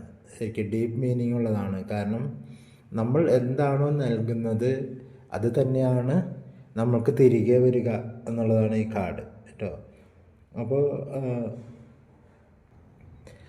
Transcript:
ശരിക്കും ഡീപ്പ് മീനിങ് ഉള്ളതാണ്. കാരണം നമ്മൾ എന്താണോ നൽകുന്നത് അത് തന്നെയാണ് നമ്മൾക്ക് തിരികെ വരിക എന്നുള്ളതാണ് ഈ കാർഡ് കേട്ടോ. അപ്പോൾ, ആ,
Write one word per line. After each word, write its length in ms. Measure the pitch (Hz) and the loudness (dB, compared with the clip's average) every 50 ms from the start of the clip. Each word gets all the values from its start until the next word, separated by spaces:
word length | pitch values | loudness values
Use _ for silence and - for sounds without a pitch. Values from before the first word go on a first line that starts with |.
| - - - - - - - - | -14 -18 -20 -20 -20 -20 -10 -8
ശരിക്കും 260 | 117 104 110 113 104 | -8 -6 -4 -4 -4
ഡീപ്പ് 340 | 98 113 113 113 117 117 135 | -2 -2 -2 -2 -2 -2 -2
മീനിങ് 360 | 131 127 123 120 120 120 120 | -2 -2 0 0 0 0 0
ഉള്ളതാണ്. 540 | 120 117 110 107 101 98 95 95 92 92 - | 0 0 0 0 -2 -2 -2 -4 -6 -6 -4
കാരണം 560 | 107 104 101 101 110 117 135 139 - - - - - - - - - - - - 98 | -4 -4 -2 -2 -4 -4 -4 -6 -8 -10 -14 -18 -20 -20 -20 -20 -20 -20 -16 -8 -4
നമ്മൾ 380 | 110 113 120 135 160 170 - | -2 0 2 2 2 4 4
എന്താണോ 580 | 127 127 123 123 135 139 143 139 139 139 143 147 | 4 2 2 0 0 0 2 2 2 2 2 0
നൽകുന്നത് 1080 | 147 147 131 120 117 110 110 113 117 117 113 113 110 107 120 127 135 135 - - - - - - - - - - - | 0 0 0 0 0 0 -2 -2 -2 -2 -2 -2 -2 0 0 0 0 -2 -4 -8 -10 -14 -16 -18 -20 -20 -14 -10 -4
അത് 280 | 104 120 120 113 147 | -2 -2 0 2 2
തന്നെയാണ് 800 | 131 127 131 131 131 127 127 123 120 127 147 185 175 - - - - - - - - - - | 2 2 2 2 2 2 2 2 2 2 2 0 0 -2 -6 -12 -14 -18 -20 -20 -20 -8 -4
നമ്മൾക്ക് 400 | 110 117 123 120 117 117 139 127 135 | -2 2 2 2 2 2 2 6 6
തിരികെ 380 | 135 120 113 110 101 117 123 | 6 8 6 6 4 4 6
വരിക 320 | 123 127 127 123 120 110 117 107 98 - - - - - | 6 6 4 4 2 0 0 -2 -2 -4 -8 -12 -10 -8
എന്നുള്ളതാണ് 480 | 113 117 117 113 113 113 110 110 107 110 | -6 -2 0 2 4 4 4 4 2 2
ഈ 180 | 110 107 - - | 0 -2 -2 -2
കാർഡ് 280 | 104 92 85 73 - | -4 -4 -4 -6 -8
കേട്ടോ. 580 | - - - - - - - - 110 90 76 - - - - - - - _ - - - _ _ _ _ - - | -10 -14 -18 -20 -20 -20 -12 -10 -8 -8 -8 -10 -16 -20 -20 -20 -20 -20 _ -20 -20 -20 _ _ _ _ -10 -8
അപ്പോൾ, 320 | 117 113 135 143 143 143 123 | -4 -2 0 0 2 0 -2
ആ, 580 | - - - 143 135 135 127 120 120 113 107 - - - - - - - - - - - - - - - - _ _ _ _ _ _ _ _ - - - - - - - - - - - - - - - | -4 -6 -8 -8 -6 -4 -4 -4 -4 -4 -6 -8 -12 -14 -18 -20 -20 -20 -20 -20 -20 -20 -20 -20 -20 -20 -20 _ _ _ _ _ _ _ _ -20 -20 -20 -20 -20 -20 -20 -20 -20 -20 -20 -20 -20 -20 -20